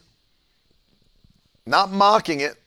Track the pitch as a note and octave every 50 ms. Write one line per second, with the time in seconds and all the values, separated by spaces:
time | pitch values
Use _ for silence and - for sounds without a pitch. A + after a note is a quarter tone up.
0 | _ _ _ _ _ _ _ _ _ _ _ _ _ _ _ _ _ _ _ _
1 | _ _ _ _ _ _ _ _ _ _ _ _ _ A2+ C#3+ F3 G3 F#3+ F#3+ G3
2 | G3+ G3+ G#3+ G#3+ - E3+ D#3 C#3 C#3+ D3 - - _